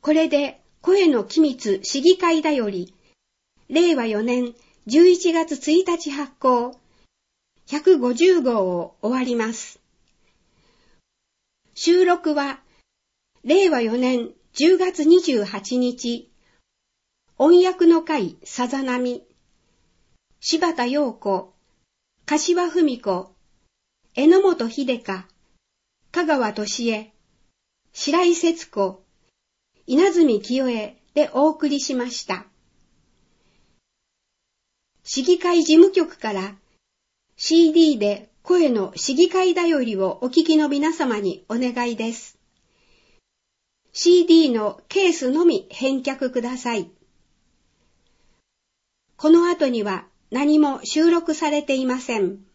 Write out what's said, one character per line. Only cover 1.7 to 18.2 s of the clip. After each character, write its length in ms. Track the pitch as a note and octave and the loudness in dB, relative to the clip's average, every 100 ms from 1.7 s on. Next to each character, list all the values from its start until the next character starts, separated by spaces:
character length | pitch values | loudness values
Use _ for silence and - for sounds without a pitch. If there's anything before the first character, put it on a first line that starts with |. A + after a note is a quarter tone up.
| G3 | -4
市 200 | - C#4+ | -4 0
議 160 | D4+ F#4 | 2 2
会 240 | F4 E4 | 0 0
だ 100 | D#4 | -2
よ 180 | C#4+ G#3+ | -2 -4
り、 240 | F#3+ F3+ _ _ _ _ _ _ _ _ | -8 -12 _ _ _ _ _ _ _ _
令 260 | C#4+ F4 D4 | 0 2 2
和 100 | A3+ | -2
四 160 | G#3 | -4
年 320 | A3+ B3 A#3+ A#3 _ _ - | -2 -2 -4 -10 _ _ -2
十 220 | C4+ F4+ | 6 6
一 240 | F4 F4+ | 6 0
月 240 | E4 E4 C#4 | -2 -4 -6
一 280 | - E4 | 0 0
日 260 | F#4 E4+ D#4 | 0 -4 -6
発 240 | C#4 C#4+ _ | -10 -12 _
行、 400 | C4 B3 B3 - _ _ _ _ _ _ _ _ _ | 0 0 -2 -12 _ _ _ _ _ _ _ _ _
百 320 | D4 D4+ E4+ | -2 2 2
五 140 | B3 | 2
十 300 | A#3+ F4 F4 | 2 2 2
号 240 | B3+ A3+ F#3 | 0 -2 -2
を 300 | F3+ E3+ _ | -4 -8 _
終 120 | G#3 | -4
わ 120 | B3+ | -4
り 100 | B3 | -4
ま 200 | A#3+ A3 | -4 -4
す。 260 | A3+ - - _ _ _ _ _ _ _ _ _ _ _ _ _ _ _ _ _ _ _ | -8 -16 -20 _ _ _ _ _ _ _ _ _ _ _ _ _ _ _ _ _ _ _
収 300 | - - F4+ | -6 0 2
録 300 | F#4 F4 E4 | 2 0 -2
は、 280 | D4 C#4 C4 _ _ _ _ _ _ _ _ | -4 -4 -10 _ _ _ _ _ _ _ _
令 280 | A3+ E4+ F#4+ | 0 2 4
和 100 | C#4 | 2
四 160 | A#3 A#3 | -2 -2
年 380 | B3+ B3+ A#3 - _ | -2 -2 -6 -14 _
十 240 | - D#4 F#4 | 0 2 4
月 300 | F#4 F4+ D4+ | 0 0 4
二 160 | F4 | 4
十 200 | F4 B3 | 4 -2
八 360 | G3+ G3+ - B3 | -4 -8 -6 -4
日、 520 | B3 B3 A#3+ A#3 - _ _ _ _ _ _ _ _ _ _ _ | -2 -4 -8 -8 -12 _ _ _ _ _ _ _ _ _ _ _
音 260 | C#4+ F4+ | 6 6
訳 220 | F#4 F4+ E4 | 4 2 2
の 160 | E4 | 2
会 340 | D#4+ D4+ | 0 -4